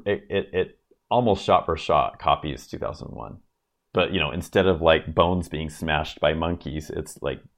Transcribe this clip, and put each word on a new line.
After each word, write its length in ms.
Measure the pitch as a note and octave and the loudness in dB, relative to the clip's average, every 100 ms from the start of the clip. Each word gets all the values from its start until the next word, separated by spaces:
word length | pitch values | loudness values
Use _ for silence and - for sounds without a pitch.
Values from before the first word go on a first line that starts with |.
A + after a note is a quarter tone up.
| G2+ | -2
it, 180 | G2+ - | -4 -2
it, 200 | G2 - | -4 -2
it 260 | F#2 - _ _ _ - | -2 -4 _ _ _ -2
almost 360 | A2+ A#2+ G2 - | 0 2 2 4
shot 200 | F2+ - | 2 2
for 120 | D#2+ | -2
shot 420 | - D2+ A#1 - | 0 2 0 -2
copies 480 | D2+ C#2 D#2 B1 - | 0 0 -2 -10 -12
two 100 | - | -8
thousand 300 | - - - - | -8 -8 -12 -12
one. 220 | A1 G2 _ _ _ _ _ | -14 -16 _ _ _ _ _
But, 220 | - F2 | -2 0
you 60 | F2+ | 0
know, 100 | D2+ | -2
instead 380 | F2 E2+ G#2 F#2+ | -4 0 2 4
of, 160 | E2 | 4
like, 320 | E2 D#2+ - D#2+ | 6 4 4 2
bones 340 | E2+ F2+ F2 | 4 2 -2
being 180 | D2+ D#2 | -6 -8
smashed 520 | - D#2+ D2+ D#2+ - | -6 -2 -2 -2 0
by 160 | D#2+ D#2+ | 0 0
monkeys, 560 | E2 F2 D2+ D2+ - | -2 -4 -6 -8 -8
it's, 280 | E2 D#2 - | -10 -10 -8
like, 180 | C#2+ C2+ - | -8 -8 -12